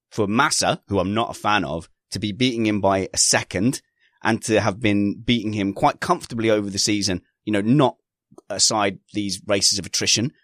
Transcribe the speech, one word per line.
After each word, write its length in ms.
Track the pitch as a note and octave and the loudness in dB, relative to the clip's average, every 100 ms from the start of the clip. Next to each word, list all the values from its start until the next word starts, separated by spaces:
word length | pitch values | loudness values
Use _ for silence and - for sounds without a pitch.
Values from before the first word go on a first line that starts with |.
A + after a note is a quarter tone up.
| _ | _
for 160 | - G2+ | -4 -2
Massa, 560 | A2+ D3+ - F#2 - - | 0 0 0 0 -2 -2
who 120 | G2 | -2
I'm 160 | F2+ G#2+ | 0 -2
not 160 | A2+ | -4
a 80 | - | -4
fan 240 | G#2 G#2 | 0 0
of, 260 | D2+ E2 - _ - | 0 -6 -10 _ -12
to 80 | - | -6
be 120 | G#2 | -6
beating 360 | G2+ B2+ A#2 A2 | -2 -2 0 0
him 120 | G#2 | 2
by 300 | F#2+ G2 F#2 | 2 0 -2
a 60 | - | -2
second 640 | - A#2+ G#2 F2+ A2+ - _ _ _ _ | 0 0 -2 -2 -2 -2 _ _ _ _
and 180 | - A2+ | -2 -2
to 180 | - G#2+ | 2 2
have 200 | G#2 G2+ | 2 0
been 420 | A2 G2+ G2+ - | 0 2 0 -2
beating 300 | A2+ A#2+ G#2 | 0 0 0
him 180 | G#2+ G2 | -2 -2
quite 280 | - C#3+ - | 0 0 0
comfortably 500 | - F3 - A#2 A2 | -2 -2 -4 -2 2
over 180 | G#2+ G2+ | 2 0
the 120 | G2 | -2
season, 420 | - G#2 G2 F2+ _ _ | 0 0 0 -4 _ _
you 100 | - | -4
know, 80 | G#2 | 0
not 360 | G2+ C#3+ B2+ - _ _ _ - - | 4 6 4 2 _ _ _ -20 -10
aside 480 | G2 - A2 G2+ F#2 _ | 0 0 2 0 -2 _
these 260 | A2 G2+ F#2 - | -6 -6 -6 -2
races 320 | G2+ - G2 | 0 2 0
of 80 | E2+ | -4
attrition, 460 | - G2+ - G#2 _ | -4 0 0 0 _